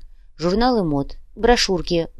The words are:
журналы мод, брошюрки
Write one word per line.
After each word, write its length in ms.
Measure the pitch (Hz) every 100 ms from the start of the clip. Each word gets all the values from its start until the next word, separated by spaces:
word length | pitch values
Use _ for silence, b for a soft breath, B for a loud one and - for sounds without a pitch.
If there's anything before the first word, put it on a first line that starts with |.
| - - - -
журналы 460 | 170 208 247 233
мод, 340 | 170 143 139 - - 220
брошюрки 760 | 233 240 - 180 - 170 160